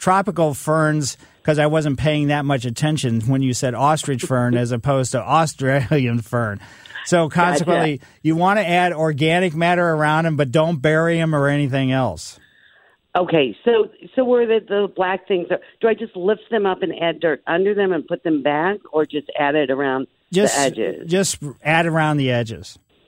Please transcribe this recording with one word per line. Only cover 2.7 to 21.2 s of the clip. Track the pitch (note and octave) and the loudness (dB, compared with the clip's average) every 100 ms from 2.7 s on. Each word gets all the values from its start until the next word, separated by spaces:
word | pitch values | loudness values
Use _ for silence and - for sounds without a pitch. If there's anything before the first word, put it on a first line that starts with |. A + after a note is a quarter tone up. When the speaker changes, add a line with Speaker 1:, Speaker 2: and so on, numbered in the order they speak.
| A#2 D3+ D#3 B2+ A2+ A2+ | -2 -2 0 0 -2 0
Speaker 1:
when | C3+ | 0
you | C3 | 0
said | B2 C3 A#2 | 0 -2 0
ostrich | C#3+ D#3 - B2+ | 2 2 -2 -6
fern | - B2+ B2 A#2+ | -2 0 2 0
as | A#2+ | 0
opposed | A#2+ C#3 C3+ B2+ | -2 0 0 0
to | B2+ | -4
Australian | G2+ D#3 D#3+ - C3+ C#3 A2+ D3+ B2 A#2 | 0 2 2 -2 0 0 0 0 0 -2
fern. | - B2 A2 G2+ - - - - - | -2 -4 -4 -6 -12 -20 -20 -16 -2
So | F3+ D#3+ | 0 2
Speaker 2:
Gotcha. | F3 | 2
Speaker 1:
consequently, | F3 F3 E3+ E3+ D#3+ C3+ - _ | 2 2 0 0 0 -4 -10 _
you | D3+ | -2
wanna | D#3+ F3+ G#3 | 2 2 2
add | F3 F3 F3+ | 2 2 0
organic | D#3 D#3+ C#3 D#3 F3 F#3 | 0 -2 0 2 2 0
matter | D#3 E3+ F3+ F3 | 0 0 2 2
around | D#3 D3+ D#3 E3 | 2 2 2 0
'em, | D3 | 0
but | C#3 | 2
don't | D#3 D#3+ D#3+ | 2 2 0
bury | D3+ D#3 E3 E3+ | 2 2 2 0
'em | D#3+ D3 | 0 2
or | C#3+ | 2
anything | D3 C#3 C3+ C3 | 2 0 0 0
else. | C3 A#2+ E2 - - _ _ _ _ _ _ _ | 0 -2 -4 -12 -20 _ _ _ _ _ _ _
Speaker 2:
Okay, | F3 F3+ D#3+ C3 - | -2 2 2 0 0
so, | A#3 A3+ - - - - | 2 2 2 -4 -6 -2
so | |
where | B3 B3 A#3 | 2 2 2
the, | A3 A3 | 0 0
the | G3+ G3+ - | -2 -2 -2
black | F#3 F#3+ - | -2 -2 -2
things | F#3+ F3 | -2 -2
are, | F3+ - _ | -6 -6 _
do | A3+ | 0
I | |
just | A3 A3 F#3 | 0 -4 -4
lift | F#3 G#3+ - | -2 -2 -2
them | A3 | -2
up | G3 F#3 | 0 -2
and | E3+ A2+ | -4 -2
add | E3 D#3 | -4 0
dirt | E3 C#3 - | -2 -2 -2
under | E3+ G3 | 0 0
them | G3+ G3 | 0 0
and | E3 - | -2 -4
put | E3+ | -6
them | E3+ D3+ | -2 0
back, | C#3 D3 F3 G#3 - | 0 0 0 -4 -4
or | D#3 | -2
just | D3+ D3 - D3+ | -2 -4 -8 -2
add | C#3+ | 0
it | D3+ C3+ | 0 0
around | C3+ C#3 C3 C3+ _ _ | -2 -2 -2 -6 _ _
Speaker 1:
Just, | F3+ G#3 C3 | 0 0 2
Speaker 2:
the | |
edges? | C#3 A2 F#2+ E2 E3 | 0 -2 -6 -6 -2
Speaker 1:
just | F#3 | -2